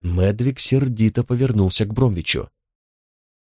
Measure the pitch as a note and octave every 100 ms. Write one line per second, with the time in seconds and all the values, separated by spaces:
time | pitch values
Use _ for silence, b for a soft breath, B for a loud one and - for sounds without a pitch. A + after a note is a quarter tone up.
0 | F2+ F2 F#2+ G#2 B2 C3 - C3+ C3+ A2
1 | A2 A2+ A#2 B2 C3 A2 F#2+ - G#2 G#2+
2 | B2+ F#2 D#2+ B1+ - _ _ _ _ _
3 | _ _ _ _